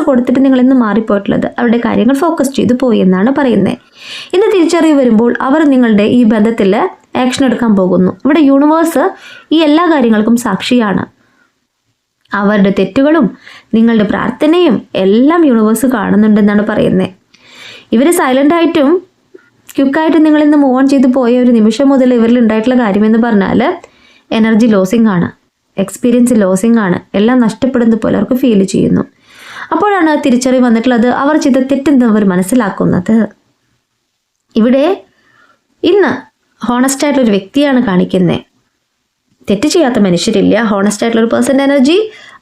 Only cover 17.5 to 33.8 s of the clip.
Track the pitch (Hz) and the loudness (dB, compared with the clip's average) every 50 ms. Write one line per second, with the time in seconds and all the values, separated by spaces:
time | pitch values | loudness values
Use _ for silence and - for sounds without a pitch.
17.5 | - - - - - - - _ 226 226 277 330 349 359 320 262 254 269 285 294 | -20 -20 -20 -20 -20 -20 -8 _ 0 0 2 2 0 0 0 0 0 2 2 2
18.5 | 339 339 330 - 339 320 269 277 349 370 - _ _ _ _ _ - - - _ | 2 2 0 0 0 0 0 2 0 -2 -4 _ _ _ _ _ -20 -20 -20 _
19.5 | _ _ _ - - - 277 269 277 320 320 320 - 320 311 311 302 302 302 294 | _ _ _ -10 -4 -2 -2 0 0 0 0 0 2 2 2 2 2 2 2 2
20.5 | 302 294 285 269 254 262 269 269 277 277 262 262 247 277 247 233 247 247 247 247 | 2 2 2 2 2 2 2 2 2 2 2 2 0 0 0 0 0 2 2 2
21.5 | 247 226 214 220 220 - 277 277 277 254 262 254 254 233 220 233 240 247 233 214 | 2 2 2 2 0 2 0 2 2 2 2 2 2 2 2 2 2 2 2 2
22.5 | 220 220 214 254 254 254 240 202 190 208 214 220 226 226 233 233 220 202 185 - | 0 0 0 0 0 0 0 0 0 0 2 2 2 2 0 0 0 0 0 0
23.5 | - 202 240 311 370 - - - _ _ _ _ _ _ _ _ - 226 220 226 | 0 0 0 -2 -4 -6 -12 -20 _ _ _ _ _ _ _ _ -2 0 0 2
24.5 | 226 208 240 233 214 190 185 185 240 226 226 220 190 175 - - - _ _ _ | 2 2 2 2 2 0 0 0 0 0 0 0 0 -2 -4 -4 -8 _ _ _
25.5 | _ _ _ _ _ 185 190 - - - - 247 240 247 240 240 247 220 196 185 | _ _ _ _ _ -8 -6 -6 -6 -4 -2 0 2 2 2 2 2 0 2 0
26.5 | 190 185 - 233 233 233 208 180 180 180 - _ - 196 208 233 254 254 233 208 | 0 0 0 0 0 0 0 -2 -2 -4 -6 _ -4 -2 0 0 2 0 0 -2
27.5 | 208 - 269 254 262 240 233 226 226 220 - - - 196 - - 262 254 - 247 | -2 -2 -4 -2 -2 0 0 0 0 0 -2 -2 -2 -2 -2 -2 -2 -2 0 0
28.5 | 214 196 196 190 - - - - 185 - - - _ _ _ _ - - - - | 0 0 0 -2 -2 -2 -2 0 -2 -2 -4 -6 _ _ _ _ -20 -20 -20 -20
29.5 | - - - - 339 320 403 415 403 370 320 320 302 285 294 277 247 247 254 262 | -20 -20 -10 -8 -4 -2 0 0 0 0 0 0 0 0 0 0 0 0 0 0
30.5 | 254 262 254 247 226 226 220 262 247 226 233 247 247 - 277 285 311 311 320 285 | 0 0 2 2 0 0 0 0 0 0 0 0 -2 -2 -2 0 0 0 0 0
31.5 | 240 269 262 262 277 269 - 320 294 247 247 233 208 214 208 190 175 180 185 - | 0 0 0 -2 -2 -2 0 0 2 2 2 2 2 0 0 0 0 0 -2 0
32.5 | 262 247 220 190 196 - 180 170 - 180 180 - 220 226 202 - - _ _ _ | -2 -2 -2 -2 -4 -4 -2 -2 -2 -2 -2 0 0 0 0 -2 -6 _ _ _
33.5 | _ _ _ _ _ _ | _ _ _ _ _ _